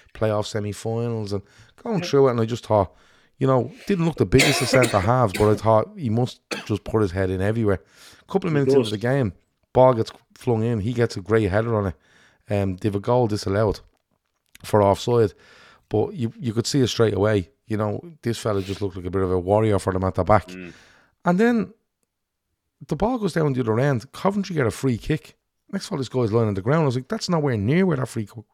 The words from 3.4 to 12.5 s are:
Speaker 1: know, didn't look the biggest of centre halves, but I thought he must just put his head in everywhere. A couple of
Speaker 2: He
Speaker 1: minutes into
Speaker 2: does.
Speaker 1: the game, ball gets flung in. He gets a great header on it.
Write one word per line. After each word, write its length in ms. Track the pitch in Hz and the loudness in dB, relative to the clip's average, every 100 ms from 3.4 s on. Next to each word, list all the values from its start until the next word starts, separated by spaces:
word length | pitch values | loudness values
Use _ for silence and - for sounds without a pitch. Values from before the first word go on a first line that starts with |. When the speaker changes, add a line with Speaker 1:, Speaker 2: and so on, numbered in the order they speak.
| 131 | 2
Speaker 1:
know, 240 | 131 120 - - | 2 0 -6 -2
didn't 180 | 196 165 | 0 0
look 120 | - | 0
the 100 | 98 | 2
biggest 340 | 131 147 135 | 4 4 2
of 60 | 127 | 2
centre 300 | 135 120 104 | 2 4 2
halves, 340 | 95 127 113 | 2 2 2
but 160 | 92 107 | 2 2
I 60 | 104 | 2
thought 340 | 110 110 - 214 | 4 2 2 -6
he 140 | 127 | -2
must 300 | 113 123 - - - - | 0 -2 -4 -12 -10 -6
just 160 | 104 | -6
put 180 | - 110 | -2 0
his 100 | 101 | 0
head 180 | 92 95 | 0 -2
in 100 | 92 | -2
everywhere. 400 | 98 113 107 95 _ - - - | -2 0 0 -2 _ -20 -20 -20
A 100 | - | -6
couple 160 | 190 185 | -4 0
of 20 | |
Speaker 2:
He 80 | 147 | 0
Speaker 1:
minutes 140 | 135 139 | 2 2
into 80 | |
Speaker 2:
does. 80 | 113 | 2
Speaker 1:
the 80 | 107 | -2
game, 340 | 120 139 107 - _ _ _ | -2 0 -2 -4 _ _ _
ball 220 | 127 127 117 | 6 6 4
gets 160 | 110 - _ - | -2 -10 _ -8
flung 260 | - 113 | -2 0
in. 200 | 113 117 | 0 -2
He 120 | 95 | -2
gets 240 | 117 117 104 | -2 -2 -4
a 40 | |
great 280 | 90 113 101 | 0 2 2
header 240 | 101 113 110 | 0 0 -2
on 120 | 98 | -2
it. 80 | - _ _ _ _ - | -6 _ _ _ _ -6